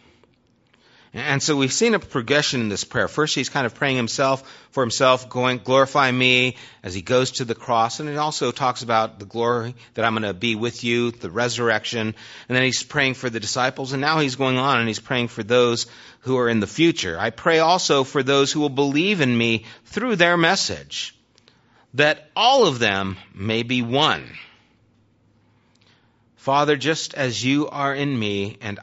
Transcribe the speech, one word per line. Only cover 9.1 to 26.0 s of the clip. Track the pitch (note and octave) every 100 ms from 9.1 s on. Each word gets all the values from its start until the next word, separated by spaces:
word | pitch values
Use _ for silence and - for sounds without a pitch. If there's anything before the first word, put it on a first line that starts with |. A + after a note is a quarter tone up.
| G2
the |
glory | G#2 A2+ A#2 A#2+ A2+ B2+ -
that | -
I'm | A2+
gonna | A2 G#2
be | F2+ A#2
with | G#2+ A#2 A#2
you, | A#2+ A#2+ A#2+
the | A#2 F#2
resurrection. | F#2+ A#2+ A#2 A#2 A2 - A#2 A2 A2 - - -
And | B2+
then |
he's | C3 A#2+
praying | - D3 C3+
for | B2 B2+
the | A2+
disciples. | G#2 C3 B2+ C3 C3
And | C3+
now | C#3+ D#3+
he's | C#3+ B2+
going | C3 B2+
on | C3+ B2+
and | A2+
he's | G#2
praying | - B2+ A#2+
for | -
those | G#2+ B2 A#2+ A#2 - - - -
who | B2+ C3
are | A#2+
in | A2+
the | G2
future. | - E3 - F#2+ E2
"I | A2+
pray | - F3 D#3+
also | E3 F#3 - C#3+
for | C3 D3
those | C3 C#3 C#3
who | D#3
will | D3
believe | C3 C#3+ C#3+ F#3 G3+
in | C3 A#2
me | A#2 A2+ - - _
through | G#3 B3 G3+
their | F3 F3
message, | E3 F#3+ - D#2+ C#2 - - - _ _ _ _ _ _ _
that | B2 D3+ D3+ - -
all | A#3 C4+ G3
of | B2+
them | A2 G2 G2 F#2 -
may | - G#2 A2+
be | A#2+ B2+
one. | A#2 C3 D#3 E2 B1 - - _ _ _ _ _ _ _ _ _ _ _ _ _ _ _